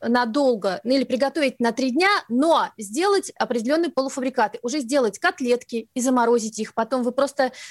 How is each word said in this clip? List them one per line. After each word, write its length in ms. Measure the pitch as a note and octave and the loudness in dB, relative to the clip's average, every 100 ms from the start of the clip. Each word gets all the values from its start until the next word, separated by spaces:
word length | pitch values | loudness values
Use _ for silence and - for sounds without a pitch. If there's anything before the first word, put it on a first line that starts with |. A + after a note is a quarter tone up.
надолго, 800 | A3+ B3 A#3+ C#4+ C4+ A3+ F#3+ F3+ | 0 0 2 2 2 2 0 -2
ну, 100 | A#3 | 0
или 100 | C4+ | 0
приготовить 560 | B3+ B3 C4+ D#4+ C4+ - | 0 0 0 0 0 0
на 120 | A#3 | -2
три 180 | A#3 C4 | 0 0
дня, 180 | B3 F#4+ G4+ - | 2 2 2 0
но 400 | A#3+ D#4+ C#4+ F#3 - | 0 4 4 2 -6
сделать 520 | G3+ A#3 G4 G4 - - | -8 -2 0 0 -2 -4
определённые 520 | A3 A#3+ A3 D#4 E4+ | -2 -2 0 0 0
полуфабрикаты, 680 | - C4+ C4+ B3+ - C4 - | -2 -4 -4 -4 0 -2 -2
уже 180 | A#3+ D4+ | -6 -6
сделать 380 | A3+ C#4+ A3+ - | -2 0 0 0
котлетки 680 | F4 F4+ A#3+ A#3+ - A#3 A3 | -4 -2 -2 -2 -2 -8 -6
и 60 | B3+ | -4
заморозить 580 | B3 B3+ A#3 A#3+ A3 A3 | 0 2 4 2 0 -6
их. 160 | G#3+ | -6
Потом 280 | - A3+ B3+ | -4 -2 -2
вы 100 | B3 | -2
просто, 320 | B3 C#4 - | 0 -2 0
э, 60 | B3+ - - | -2 -4 -18